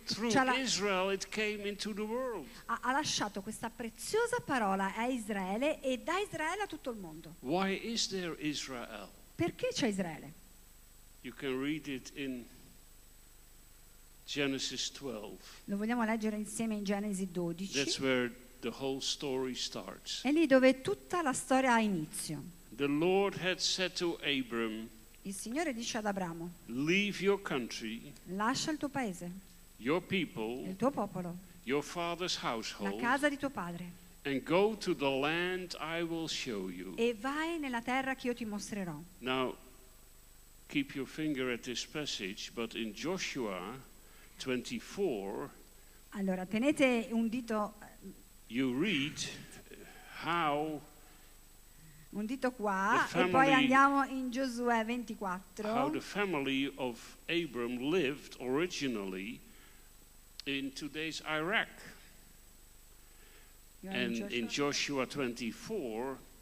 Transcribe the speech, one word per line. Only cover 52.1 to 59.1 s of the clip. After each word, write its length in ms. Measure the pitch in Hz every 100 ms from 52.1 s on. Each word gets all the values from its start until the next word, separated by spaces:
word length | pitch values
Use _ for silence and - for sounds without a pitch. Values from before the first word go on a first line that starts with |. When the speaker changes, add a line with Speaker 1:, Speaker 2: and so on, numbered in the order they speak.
Speaker 2:
un 140 | 202 220
dito 260 | 269 254
qua, 540 | 254 208 190 196 262 277
Speaker 1:
the 80 | -
Speaker 2:
e 20 |
poi 80 | 185 262 269
Speaker 1:
family, 60 |
Speaker 2:
andiamo 500 | 269 277 269 277 277 262
in 240 | 262 254
Giosuè 540 | 240 269 233 240 233 220
ventiquattro. 840 | 247 233 214 196 185 - - 214
Speaker 1:
how 160 | 233 285
the 80 | 277
family 720 | - 190 202 151 139 135 139 -
of 240 | 127 113 - - -
Abram 640 | 170 160 120 120 123 139
lived 460 | 185 135 139 - -
originally 1000 | 123 135 180 - 135 110 95